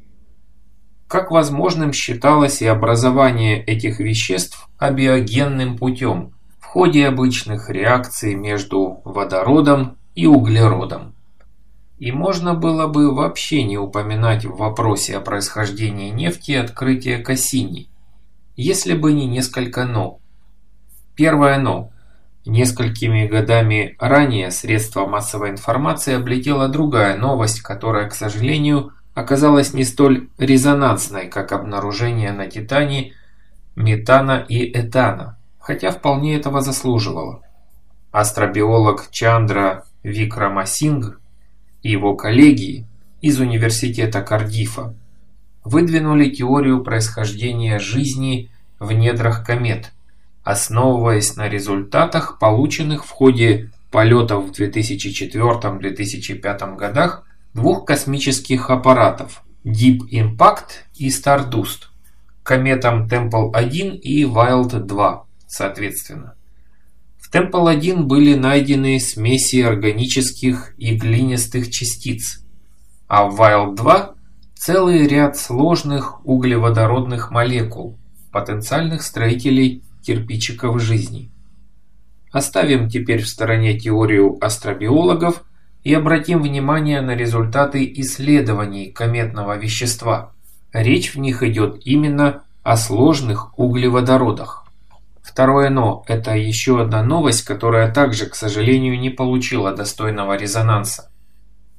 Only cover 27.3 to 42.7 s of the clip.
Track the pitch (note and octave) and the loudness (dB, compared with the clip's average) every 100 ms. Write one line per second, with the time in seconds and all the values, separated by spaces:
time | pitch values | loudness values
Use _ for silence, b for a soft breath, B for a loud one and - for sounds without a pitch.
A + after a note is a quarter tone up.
27.3 | C3 A2 - - G#2 A2+ G#2+ G#2 - A2 | 0 -2 -4 -8 -8 -4 -2 -4 -6 -8
28.3 | G#2 B2+ D3+ D3 D3 C#3 B - - A#2+ | -4 -2 0 2 0 -2 B -14 -8 -2
29.3 | C#3 D3 C#3+ - C3+ B2 - C#3 B2+ - | 4 6 6 4 0 -2 4 4 4 -2
30.3 | - C3 C3 C#3+ C#3+ C3 G#2+ - G2 F2+ | -2 4 4 4 4 2 0 -4 -10 -10
31.3 | G2+ F#2+ G2+ G2+ G2+ G2+ G2 A#2+ A#2 G2+ | -8 -6 -6 -6 -8 -6 -4 -2 -2 -4
32.3 | G2+ G2 G#2+ A2 C#3+ C#3+ C#3 C3 b b | -6 -10 -10 -2 0 0 -2 -8 b b
33.3 | b b b - - A2 A2 - C3+ C3+ | b b b -14 -2 0 0 4 4 4
34.3 | C3 - A#2 A#2 A#2+ A2+ C3 A#2 - - | -2 -2 -4 -2 -4 -2 0 0 0 -10
35.3 | - - - - D3+ F#3 F3+ D3 C3+ D3 | -16 -20 -14 -10 -6 -4 -2 0 0 0
36.3 | D3+ D3 C#3 C3+ C3 B2+ A2+ G2 D#2+ C#2 | -2 -2 -2 -2 -4 -2 0 -2 -6 -10
37.3 | - - - - - - - - G#2+ G#2+ | -12 -18 -20 -20 -20 -20 -20 -6 -2 -2
38.3 | - G2+ G#2 G#2+ A2+ A2 - - - A#2 | 0 -2 0 2 4 4 0 -4 -2 2
39.3 | A#2 G#2+ G2+ F#2+ F#2+ - - G#2+ G#2 A2 | 2 2 0 0 -2 -10 -14 -8 -4 -4
40.3 | A2 G2+ G2 G2 - D3+ D3 G#2+ - - | -2 -4 -4 -4 -2 -2 -2 -4 -10 -20
41.3 | - - - - - A2 G2+ G2+ G2 G#2+ | -20 -20 -20 -20 -10 -4 0 0 -2 2
42.3 | A#2+ D3 A#2 F#2+ | 8 8 8 0